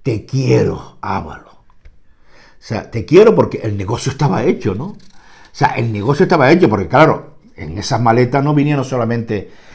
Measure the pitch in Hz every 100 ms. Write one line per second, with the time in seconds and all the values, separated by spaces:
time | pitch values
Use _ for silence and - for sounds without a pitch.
0 | 135 110 - 135 123 107 - - - -
1 | - 95 80 - - - _ - - -
2 | - _ - - - - - 107 - -
3 | 85 170 220 165 110 - 110 101 92 -
4 | 135 - 147 185 131 - 107 95 160 -
5 | - - - - - - 143 - 117 104
6 | 104 147 180 165 131 175 147 104 87 127
7 | - 107 - - _ - 76 90 - 117
8 | 120 117 123 139 143 151 143 143 127 127
9 | 113 117 113 104 - - -